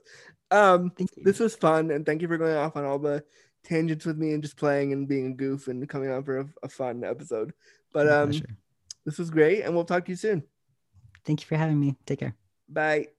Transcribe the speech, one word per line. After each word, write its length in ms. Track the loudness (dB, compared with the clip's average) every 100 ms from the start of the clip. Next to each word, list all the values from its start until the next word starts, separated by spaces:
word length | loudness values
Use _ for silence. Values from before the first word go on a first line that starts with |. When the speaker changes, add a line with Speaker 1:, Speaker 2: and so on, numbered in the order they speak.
| _ -20 -20 -20 _
Speaker 1:
Um, 420 | 6 8 6 2 -4
Speaker 2:
Thank 120 | -6 0
you. 60 |
Speaker 1:
this 160 | 0 2
was 160 | 0 2
fun, 360 | 2 4 2
and 140 | 0 -2
thank 160 | -2
you 60 | -2
for 100 | 0
going 180 | 0 0
off 200 | -2 -2
on 80 | -2
all 140 | -2
the 240 | 0 -2 -6 _ _ _
tangents 420 | -4 -2 0 -2 -4
with 120 | -4
me 160 | -2
and 80 | -2
just 160 | -6 -2
playing 340 | 0 2 0
and 140 | -2 -2
being 200 | -2 -2
a 80 | -4
goof 320 | -4 -4 -6
and 200 | -8 -8
coming 220 | -6 -4
on 140 | -4
for 160 | -4 -4
a, 60 | -6 -10
a 60 | -12
fun 340 | -6 -6 -4
episode. 500 | -6 -6 -6 -6 -6 -8 _ _ _
But, 140 | 2 4
Speaker 2:
My 60 |
Speaker 1:
um, 160 | 4 2
Speaker 2:
pleasure. 280 | -2 -6 -12 _ _ -20 -14 -10
Speaker 1:
this 120 | -8
was 120 | -2
great, 320 | 4 4 4
and 140 | 0 -2
we'll 100 | 0
talk 200 | -2 -2
to 60 |
you 40 | -4
soon. 280 | -2 -2 -4 _ _ _ _ _ -20 _ -4
Speaker 2:
Thank 160 | -4
you 60 | -2
for 100 | 0
having 220 | 2 2
me. 160 | 2 -2 -6
Take 140 | -6
care. 160 | -6 -10 _ _ _
Speaker 1:
Bye. 400 | -2 0 0 -2